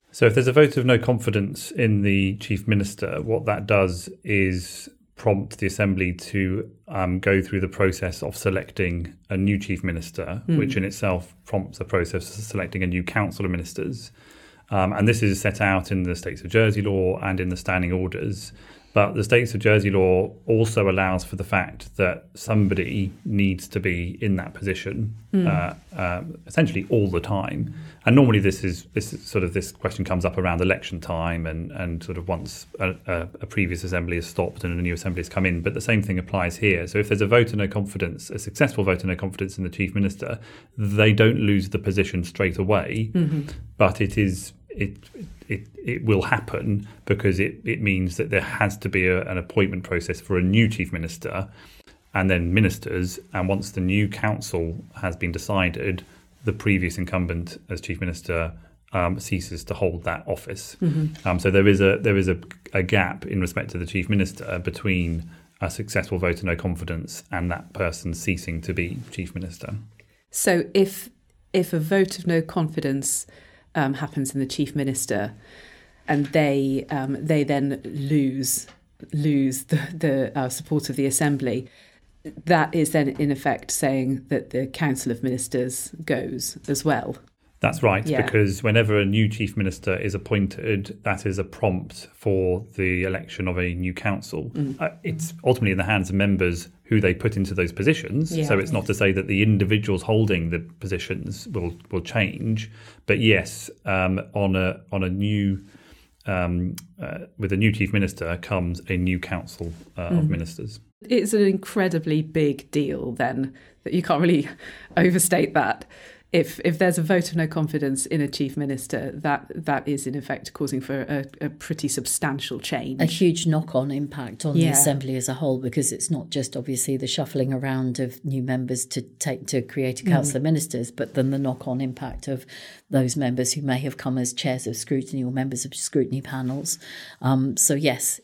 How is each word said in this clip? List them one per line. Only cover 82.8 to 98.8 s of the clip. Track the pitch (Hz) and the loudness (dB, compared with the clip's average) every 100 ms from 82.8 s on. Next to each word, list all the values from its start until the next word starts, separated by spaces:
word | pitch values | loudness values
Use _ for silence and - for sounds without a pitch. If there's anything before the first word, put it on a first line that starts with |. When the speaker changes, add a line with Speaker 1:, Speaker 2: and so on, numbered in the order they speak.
| 156 | 2
Speaker 2:
then | 156 139 | 2 2
in | 135 147 | 2 0
effect | 139 147 127 - | 0 0 -2 -4
saying | - 143 135 131 135 - | -2 0 2 0 -2 -2
that | 139 - | -4 -2
the | 123 131 | -4 -4
Council | - 156 131 - | -2 -2 0 -2
of | 117 | -2
Ministers | 131 123 - 127 127 127 - - 160 | -2 -2 -2 -2 -2 -4 -8 -8 -2
goes | 127 - 127 - - - | -2 -2 -6 -8 -8 -4
as | 139 | -2
well. | 156 127 - 131 - _ _ _ | 0 0 -2 -8 -14 _ _ _
Speaker 1:
That's | - 160 | -2 2
right, | 117 95 113 | 2 4 2
Speaker 2:
Yeah. | 131 | 0
Speaker 1:
because | 98 110 101 95 | 2 4 4 2
whenever | 113 110 107 104 | 2 4 4 4
a | 101 | 4
new | 104 107 | 4 2
Chief | 110 104 - | 2 -2 0
Minister | 95 - - 90 | -2 -2 -2 -2
is | 98 | -2
appointed, | 98 - 107 95 - - 101 101 - | -4 0 0 0 -2 -2 -2 -2 -6
that | - 98 104 | -4 -2 -2
is | 95 | -2
a | |
prompt | 92 - 104 92 - - - | -4 -2 0 0 -4 -12 -20
for | - 110 95 92 90 110 - | -6 0 2 2 0 -4 -2
the | 92 90 | 0 0
election | 92 92 82 - 92 | 0 -4 -6 -6 -2
of | 90 | 0
a | 90 | -2
new | 87 90 | -2 -4
council. | 90 107 98 - - 95 | -4 -4 -4 -6 -8 -6
Speaker 2:
Mm. | 156 143 131 | -4 -4 -4
Speaker 1:
Uh, | 160 - | -6 -6
it's | 175 160 160 - | -8 -6 -8 -2
ultimately | - 123 107 | 0 2 2
in | 95 | 2
the | |
hands | 95 107 90 | 2 0 2
of | 98 | 2
members | 101 95 90 87 - - | 4 4 2 0 -6 -18
who | - 110 | 0 4
they | 98 | 4
put | 90 113 107 | 2 0 0
into | 98 92 | 0 0
those | 87 | 0
positions. | - 104 156 - 123 160 165 | 2 2 0 0 -2 0 0
Speaker 2:
Yeah. | 151 | 2
Speaker 1:
So | 101 | 2
it's | 95 | 2
not | 101 | 0